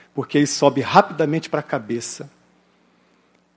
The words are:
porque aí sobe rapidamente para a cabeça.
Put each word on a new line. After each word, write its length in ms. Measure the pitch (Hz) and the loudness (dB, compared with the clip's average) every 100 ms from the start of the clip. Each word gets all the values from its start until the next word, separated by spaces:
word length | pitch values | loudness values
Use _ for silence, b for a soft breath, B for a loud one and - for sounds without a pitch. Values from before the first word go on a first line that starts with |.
| b | b
porque 240 | - - 147 | -10 -2 2
aí 100 | 147 | 2
sobe 340 | - 139 135 | 4 2 2
rapidamente 680 | 120 190 202 156 147 160 - | 4 4 4 -2 -2 -2 -4
para 120 | 151 | -6
a 20 | |
cabeça. 640 | - 135 107 117 - - 143 _ _ _ _ _ _ _ _ _ _ _ _ | -4 -8 -6 -6 -6 -12 -14 _ _ _ _ _ _ _ _ _ _ _ _